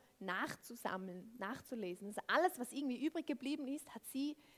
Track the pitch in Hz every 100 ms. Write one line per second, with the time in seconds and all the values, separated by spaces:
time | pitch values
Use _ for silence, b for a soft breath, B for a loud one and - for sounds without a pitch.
0 | B B 190 190 294 - - 240 - 185
1 | 190 180 214 233 196 269 - 233 185 180
2 | 202 208 - 240 359 - 247 277 285 247
3 | 294 339 - 277 269 302 262 294 - -
4 | - 269 285 294 B